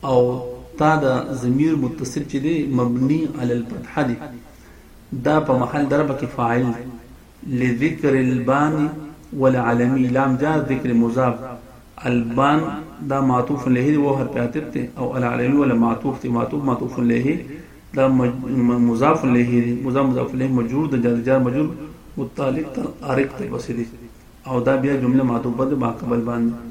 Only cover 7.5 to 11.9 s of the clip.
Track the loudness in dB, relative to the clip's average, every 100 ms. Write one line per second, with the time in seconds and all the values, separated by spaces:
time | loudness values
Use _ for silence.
7.5 | -2 0 0 -2 0 2 2 2 0 0
8.5 | 2 2 0 -2 -4 -14 -18 -12 2 2
9.5 | 4 2 2 2 2 2 2 2 2 2
10.5 | 0 0 -2 2 2 2 2 0 0 -8
11.5 | -14 -18 -20 -20